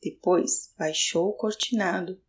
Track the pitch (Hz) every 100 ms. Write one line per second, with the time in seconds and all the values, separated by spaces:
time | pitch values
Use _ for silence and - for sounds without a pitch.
0 | - - - 180 - - - _ 156 156
1 | - 165 180 208 220 214 - 226 190 185
2 | 175 185